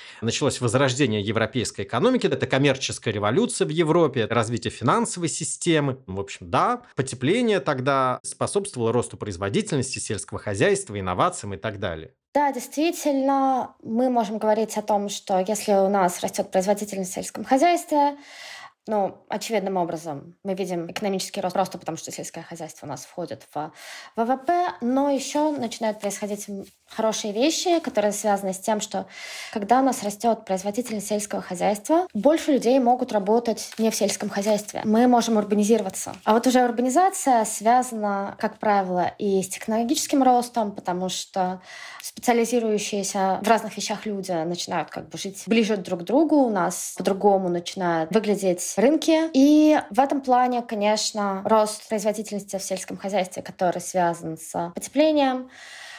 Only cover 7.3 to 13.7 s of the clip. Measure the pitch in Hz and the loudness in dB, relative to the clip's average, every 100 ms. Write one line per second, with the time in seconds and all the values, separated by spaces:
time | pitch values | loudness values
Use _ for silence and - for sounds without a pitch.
7.3 | 226 240 196 - 131 127 135 131 123 - | 2 2 2 0 -2 0 2 0 -2 -8
8.3 | - 120 208 196 127 113 117 104 - 107 | -6 -2 -2 -4 -2 0 2 -2 -6 -10
9.3 | 87 98 160 214 143 - - - 101 - | -6 -2 -2 -2 -2 -2 -6 -6 -8 -8
10.3 | 101 - 101 175 196 - 101 92 92 165 | -8 -6 0 2 2 -2 -6 -4 0 0
11.3 | - 104 92 110 101 98 80 78 _ _ | -2 -10 -8 -8 -6 -6 -6 -12 _ _
12.3 | 277 285 247 - - 330 330 302 269 269 | -2 -2 -4 -8 -2 -2 -2 -2 0 0
13.3 | 277 269 262 - | 2 0 0 -4